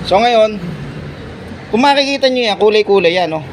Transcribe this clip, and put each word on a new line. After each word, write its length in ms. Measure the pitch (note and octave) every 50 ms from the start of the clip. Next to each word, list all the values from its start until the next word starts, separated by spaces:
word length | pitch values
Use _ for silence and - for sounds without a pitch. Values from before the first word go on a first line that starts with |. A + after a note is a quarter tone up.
| -
So, 160 | - F3 G3
ngayon, 400 | A3+ A#3+ A#3+ A3+ A3 A3 G#3+ G3+ F3 F3 D3+ - - - - - - - - - - - - - - - - - - -
kung 80 | - A3
makikita 480 | C4 C#4+ C#4+ C#4 C#4+ C4+ C#4 C#4 C4+ C4
nyo 160 | B3+ B3+ A#3+
yan, 140 | A3+ G3 F3
kulay-kulay 540 | G3 G#3+ G#3+ G#3+ G#3+ - G3+ G3 F#3 E3 E3+
yan, 160 | F#3 F3+ E3
no? 120 | D#3 D#3+ D3 -